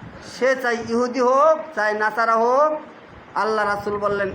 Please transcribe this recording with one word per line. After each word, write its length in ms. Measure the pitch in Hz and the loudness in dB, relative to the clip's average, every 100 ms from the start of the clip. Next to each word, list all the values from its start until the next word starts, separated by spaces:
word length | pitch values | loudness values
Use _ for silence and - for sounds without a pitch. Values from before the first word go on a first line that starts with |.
| - - - - | -18 -18 -16 -2
সে 160 | 254 262 | 0 0
চাই 220 | 247 226 226 | -2 -4 -2
ইহুদি 300 | 233 247 262 | -2 0 2
হোক, 400 | 240 269 311 311 - 214 | 2 4 4 4 -2 -2
চাই 180 | 214 | -2
নাসারা 420 | 214 214 220 226 226 | 0 -2 0 2 2
হোক, 440 | 233 262 311 302 - - - - - - | 2 4 2 0 -8 -20 -20 -20 -10 -4
আল্লাহ 280 | 208 214 208 | -2 0 0
রাসূল 320 | 202 208 202 | -2 -4 -4
বললেন 340 | 202 202 196 | -2 -2 -4